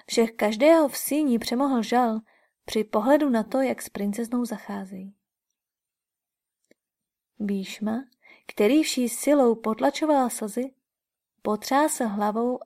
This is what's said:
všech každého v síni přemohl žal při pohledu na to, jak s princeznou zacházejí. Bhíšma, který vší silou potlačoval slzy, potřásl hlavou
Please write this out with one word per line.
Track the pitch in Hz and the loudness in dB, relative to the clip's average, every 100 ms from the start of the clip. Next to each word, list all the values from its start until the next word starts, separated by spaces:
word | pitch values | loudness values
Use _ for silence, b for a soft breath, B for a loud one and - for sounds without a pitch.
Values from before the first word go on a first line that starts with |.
| - | -2
všech | - 226 | 0 0
každého | - 214 214 294 330 285 | 0 -2 4 6 6 4
v | - | -2
síni | - 294 294 233 | -2 0 2 0
přemohl | - 240 277 247 | 0 -2 0 0
žal | 208 240 240 220 - _ _ _ - | 2 2 2 -2 -8 _ _ _ -6
při | 220 | -4
pohledu | 214 220 220 294 294 | -2 0 4 4 4
na | 226 | 0
to, | 214 262 | 0 -2
jak | 262 233 | 0 -4
s | - | -8
princeznou | - 202 202 226 247 240 | -6 -4 -4 -4 -4 -4
zacházejí. | 208 - 202 190 190 196 - _ _ _ _ _ _ _ _ _ _ _ _ _ _ _ _ _ _ _ _ _ - | -8 -10 -10 -10 -14 -16 -20 _ _ _ _ _ _ _ _ _ _ _ _ _ _ _ _ _ _ _ _ _ -8
Bhíšma, | 202 196 190 - 208 226 - b b b - | -4 -4 -6 -6 -6 -6 -8 b b b -14
který | - 208 302 | 0 2 4
vší | 302 - 240 | 2 -2 -2
silou | - 277 294 240 220 | -2 2 4 4 2
potlačoval | 214 220 269 - 311 285 247 | -2 0 -2 0 2 2 2
slzy, | - 214 226 262 - _ _ _ _ _ _ | -4 -6 -6 -8 -12 _ _ _ _ _ _
potřásl | - 214 - 269 302 - 233 | -4 -4 0 2 2 0 -2
hlavou | 202 208 220 240 247 | 0 -2 0 -2 -4